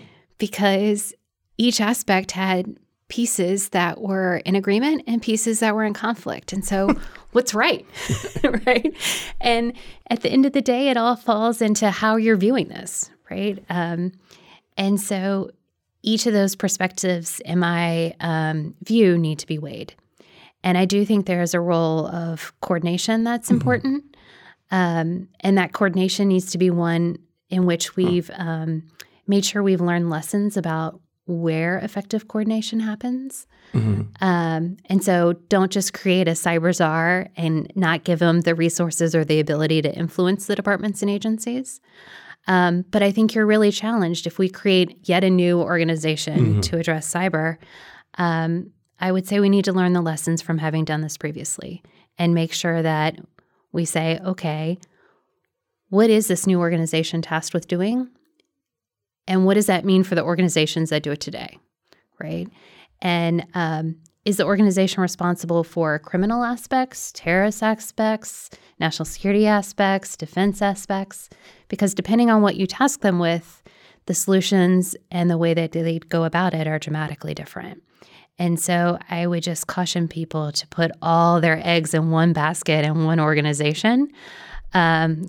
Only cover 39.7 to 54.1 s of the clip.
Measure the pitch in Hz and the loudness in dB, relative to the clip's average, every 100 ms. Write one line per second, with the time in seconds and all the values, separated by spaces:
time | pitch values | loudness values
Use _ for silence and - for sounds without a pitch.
39.7 | 160 147 - 165 - 180 196 - 202 202 | 2 0 -2 -4 0 0 0 -2 -4 0
40.7 | 202 214 196 202 202 220 220 240 247 262 | -2 -2 -4 -2 -2 -2 -4 -4 -6 -8
41.7 | - _ - - - - - - 185 180 | -14 _ -20 -20 -20 -20 -12 0 2 4
42.7 | 175 180 214 202 202 220 220 214 214 208 | 2 0 2 2 4 2 2 2 4 4
43.7 | 208 214 233 170 170 170 - 185 185 208 | 2 -2 0 0 -2 -4 -2 -2 0 2
44.7 | 185 175 - - 175 185 180 175 175 160 | 4 2 -2 -2 2 4 4 4 2 2
45.7 | 170 165 160 156 151 - 151 117 104 - | 0 0 0 -2 -2 0 2 2 2 0
46.7 | 170 165 156 151 175 185 160 160 160 - | -2 -2 -2 -2 -2 0 0 -2 -4 -12
47.7 | - - - _ - 175 165 165 170 180 | -20 -20 -20 _ -4 0 0 0 -2 -6
48.7 | - _ - 185 185 185 202 202 202 196 | -14 _ -6 -2 0 0 2 4 4 4
49.7 | 185 180 180 165 156 - 165 - 160 156 | 2 2 2 0 -2 -2 -2 -2 -2 0
50.7 | 160 156 151 156 - 156 156 160 - - | -2 -2 -2 -4 -6 -8 -8 -8 -10 -10
51.7 | 175 _ _ _ - 170 170 165 - 170 | -14 _ _ _ -2 2 2 0 -2 -2
52.7 | 165 160 156 156 160 - _ _ _ _ | 0 0 0 0 -4 -12 _ _ _ _
53.7 | - 165 165 165 | -4 -2 -2 -2